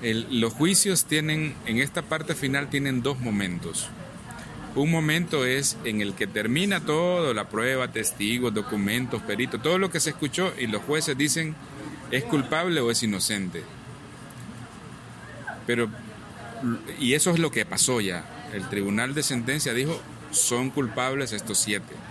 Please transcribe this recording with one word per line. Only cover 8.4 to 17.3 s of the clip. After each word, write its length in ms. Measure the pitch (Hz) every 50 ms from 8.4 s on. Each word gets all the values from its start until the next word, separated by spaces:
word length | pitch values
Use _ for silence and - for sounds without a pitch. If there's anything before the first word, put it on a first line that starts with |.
| 123 120 107
documentos, 720 | 107 101 - 110 104 98 101 110 123 131 120 120 110 -
peritos, 380 | 107 104 104 127 131 - 120 117
todo 160 | 151 175 185
lo 100 | 196 185
que 100 | - 165
se 120 | - 160
escuchó 420 | 143 - - 135 - - 180 185 - -
y 80 | 127 113
los 160 | 107 104 -
jueces 340 | - 147 156 160 - 139 127
dicen, 380 | 143 151 - 165 156 151 156 - - - - - - - - - - -
"¿Es 120 | 123 131 -
culpable 540 | - 175 147 131 - 156 156 170 185 170 156
o 100 | 123 117
es 100 | 117 -
inocente?". 600 | 120 110 104 95 - - 110 104 95 90 85 82 78 - - - - - - - - - - - - - - - - - - - - - - - - - - - - - - - - - - - - - - - -
Pero, 240 | - 120 117 117 107 107 - - - - - - - - - - - - - - 120 117 - - - - -
y 140 | 135 120 131
eso 180 | 151 - 185